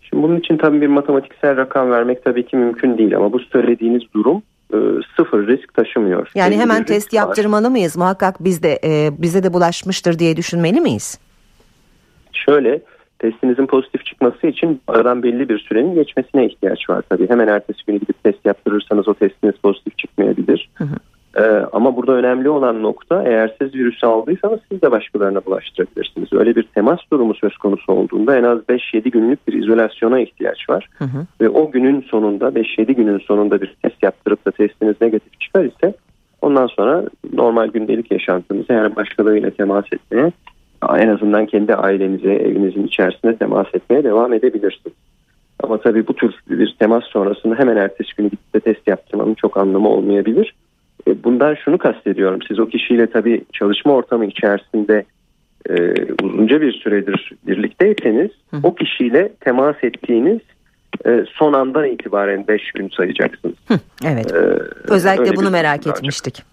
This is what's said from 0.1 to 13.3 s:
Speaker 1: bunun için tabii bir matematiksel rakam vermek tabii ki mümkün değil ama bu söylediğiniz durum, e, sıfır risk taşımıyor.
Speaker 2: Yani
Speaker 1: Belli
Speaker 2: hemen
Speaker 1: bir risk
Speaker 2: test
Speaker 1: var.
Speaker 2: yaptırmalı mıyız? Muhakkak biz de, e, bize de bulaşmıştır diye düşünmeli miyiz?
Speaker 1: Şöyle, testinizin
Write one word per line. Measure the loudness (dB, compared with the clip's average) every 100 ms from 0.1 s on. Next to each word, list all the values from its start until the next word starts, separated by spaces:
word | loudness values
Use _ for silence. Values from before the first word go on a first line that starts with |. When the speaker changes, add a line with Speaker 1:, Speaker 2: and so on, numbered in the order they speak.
| -2
Speaker 1:
bunun | 0 0
için | 0 0
tabii | 2 2
bir | 2
matematiksel | 2 2 -2 -2 -4 -2 0
rakam | 0 0 0
vermek | 0 0 -2
tabii | -2 -2 -2
ki | 0
mümkün | 0 0 0 2
değil | 2 2
ama | 0
bu | -2
söylediğiniz | -2 0 2 0 0 -2 -2
durum, | -2 0 0 -4 _ _
e, | -2 0 -2 -6 -2
sıfır | 0 0 0
risk | -2 0
taşımıyor. | -2 -2 0 -2 -2 -4 0
Speaker 2:
Yani | 2
Speaker 1:
Belli | 2
Speaker 2:
hemen | 2 0
Speaker 1:
bir |
risk | 0
Speaker 2:
test | -2 0
Speaker 1:
var. | -2
Speaker 2:
yaptırmalı | 0 0 0 2 2
mıyız? | 0 0 0
Muhakkak | -2 0 -2 -2
biz | -2 0
de, | 0 0
e, | 0 0 0 -2
bize | -2 0
de | 0
bulaşmıştır | 2 0 0 -6 -4 -2 0
diye | 0 0
düşünmeli | -4 -2 0 2
miyiz? | 0 -2 -6 -16 _ _ _ _ _ _ _ _ _ _ _
Speaker 1:
Şöyle, | -4 2 2 2 -2 -6 _ _ _
testinizin | -6